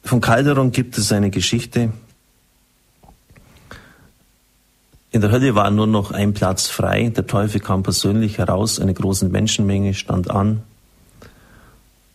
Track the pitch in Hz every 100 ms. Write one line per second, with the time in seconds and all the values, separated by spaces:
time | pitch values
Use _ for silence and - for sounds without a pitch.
0 | - 123 110 117 143 139 131 127 123 -
1 | 104 104 101 92 90 123 - 120 117 -
2 | - _ _ _ _ _ _ _ _ _
3 | - - _ - - - - - - -
4 | _ _ _ _ _ _ _ _ _ _
5 | _ 113 104 123 135 104 101 104 110 107
6 | 98 - 104 101 95 95 - - 95 98
7 | 117 110 95 101 104 104 - 95 95 90
8 | 98 107 110 104 90 92 110 - 95 90
9 | 95 95 95 98 110 - 101 98 98 95
10 | - 92 87 101 104 110 - _ _ _
11 | _ - - - - - - - _ _
12 | _